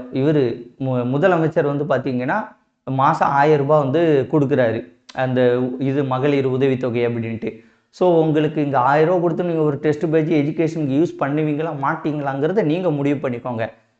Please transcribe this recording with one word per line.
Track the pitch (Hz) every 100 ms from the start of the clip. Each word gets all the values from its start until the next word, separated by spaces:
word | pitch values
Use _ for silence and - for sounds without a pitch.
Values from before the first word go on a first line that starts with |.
| -
இவரு | 139 139 151 123 117 - -
மு-, | 131 123 123
முதலமைச்சர் | 139 190 170 160 170 143
வந்து | 143 147
பாத்தீங்கன்னா | 131 135 123 127 202 - - _ _ -
மாசம் | 131 143 165 165
ஆயிரம் | 139 151 151
ரூபாய் | 139 156
வந்து | 135 151 165 143 131
கொடுக்குறாரு, | 156 139 135 117 113 - - -
அந்த | 131 131 127 123 123 127 127
இது | 135 139
மகளிர் | 135 127 143 143 135
உதவித்தொகை | 127 135 127 127 117
அப்படின்ட்டு. | 120 120 113 113 - - - _ _ -
So, | 180 165
உங்களுக்கு | 160 151 151 156
இங்க | 143 135
ஆயிரம் | 127 147 156
ரூபாய் | 185
கொடுத்து | 170 160
நீங்க | 175 160
ஒரு | 151 135
டெஸ்ட் | 156 147 170
பேட்ச் | 160 156
எஜுகேஷனுக்கு | 160 143 160 156 160 147 135
யூஸ் | 170 -
பண்ணுவீங்களா | 139 151 151 147 165 147
மாட்டீங்களாங்கிறத | 139 165 160 147 139 139 151 196
நீங்க | 160 165 185
முடிவு | 147 143 139
பண்ணிக்கோங்க. | 135 120 127 117 110 - _